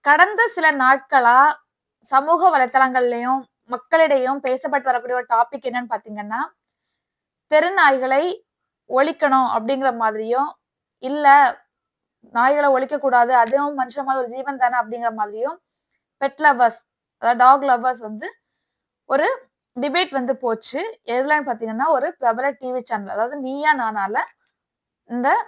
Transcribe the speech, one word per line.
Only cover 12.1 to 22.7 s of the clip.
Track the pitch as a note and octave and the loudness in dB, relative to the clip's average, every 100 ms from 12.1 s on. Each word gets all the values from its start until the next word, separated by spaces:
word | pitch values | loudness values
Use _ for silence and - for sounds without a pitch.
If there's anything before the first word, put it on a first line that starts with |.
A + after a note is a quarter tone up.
| _ _ | _ _
நாய்களை | A#3 B3+ D4 C#4+ | 0 2 2 2
ஒழிக்க | B3+ C4 D4 | 2 0 -4
கூடாது, | C#4 B3 A#3+ B3+ | 0 2 4 2
அதுவும் | A#3 C#4 D4 C#4+ | 2 0 -2 -4
மனுஷன் | B3+ C#4+ | -8 -6
மாதிரி | C4+ C4 | -4 -4
ஒரு | A#3+ | -4
ஜீவன் | B3+ C4+ C4+ | -8 -10 -2
தானே | B3 B3 | -2 0
அப்படிங்கிற | A3 A#3 A#3 | -4 -6 -6
மாதிரியும் | A3 G#3 G#3+ C4+ F4 _ _ _ _ _ _ | -6 -8 -6 -8 -8 _ _ _ _ _ _
பெட் | C#4 C#4 | -8 2
லவ்வர்ஸ், | D4+ B3 A#3 A#3 _ _ _ _ | 2 4 0 0 _ _ _ _
அதாவது | A#3 A#3+ | -2 4
டாக் | B3 C#4 | 6 6
லவ்வர்ஸ் | C#4 A#3+ B3+ A#3+ | 4 0 0 -6
வந்து | A3 G#3+ E4+ _ _ _ _ _ _ _ - | -12 -12 -14 _ _ _ _ _ _ _ -4
ஒரு | C4+ F#4 C5 _ _ _ B3 | 0 0 -4 _ _ _ -8
டிபேட் | C#4 D#4 F#4 | -2 -2 -2
வந்து | C4+ B3 C4 | -4 -4 -4
போச்சு. | B3 A3 - C4+ G#4+ - - | -4 -6 -6 -8 -8 -12 -6
எதுலன்னு | A#3+ C#4 D4+ C#4 | -4 0 -2 -2
பாத்தீங்கன்னா, | A3+ A3+ A3 C#4+ | -8 -6 -4 0
ஒரு | C#4+ D4+ F4 | 0 -2 -2
பிரபல | B3 A3+ C#4 | -2 -2 -4
டி | - B3+ | -6 -8